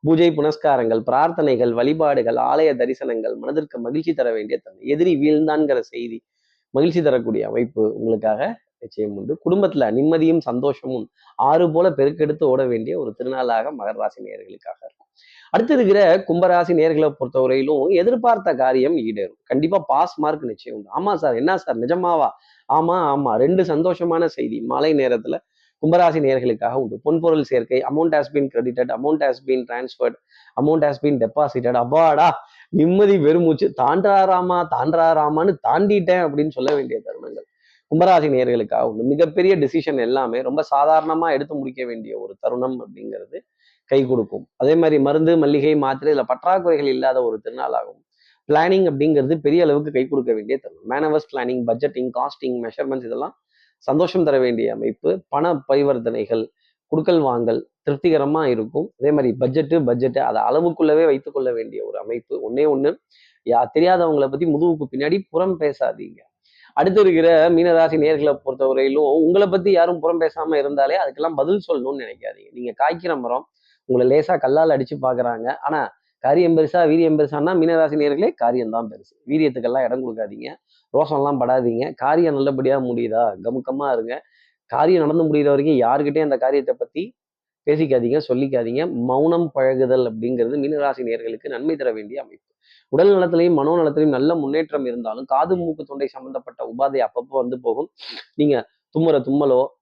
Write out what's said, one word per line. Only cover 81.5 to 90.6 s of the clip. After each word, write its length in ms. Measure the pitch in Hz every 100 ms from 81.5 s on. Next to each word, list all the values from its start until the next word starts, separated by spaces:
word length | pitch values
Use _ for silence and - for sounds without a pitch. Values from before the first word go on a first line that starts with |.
| 131 120 113 147
காரியம் 400 | - 135 160 170
நல்லபடியா 440 | 139 139 135 139 135
முடியுதா 460 | 127 117 117 110 117 95
கமுக்கமா 460 | 104 127 127 135 143
இருங்க. 220 | 120 113 135 _ _ _ _ _
காரியம் 320 | 123 156 180
நடந்து 220 | 151 165
முடியிற 240 | 160 151 143
வரைக்கும் 320 | 139 147 139
யாருக்கிட்டையும் 480 | 117 139 147 147 151
அந்த 100 | 131
காரியத்தை 360 | 127 143 127
பத்தி 280 | 123 - 147 208 _ _ _ _ _ -
பேசிக்காதீங்க, 540 | 151 156 127 117 143
சொல்லிக்காதீங்க. 720 | 151 127 135 131 117 127 175 123
மௌனம் 460 | 123 131 160 170 165
பழகுதல் 540 | 139 131 131 127 127 123
அப்படிங்கிறது 500 | 110 120 127 117
மீனராசி 460 | 143